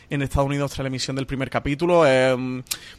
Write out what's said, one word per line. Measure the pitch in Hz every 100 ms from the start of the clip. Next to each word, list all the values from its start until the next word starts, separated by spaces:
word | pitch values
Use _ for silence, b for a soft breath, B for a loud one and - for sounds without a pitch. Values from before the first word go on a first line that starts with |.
| B
en | 143
Estados | 135 143 139
Unidos | 143 139
tras | -
la | 135
emisión | 131 - 135
del | 131
primer | 131 135
capítulo, | 123 143 143 175 175 147
em, | 131 131 127 127 127 - B B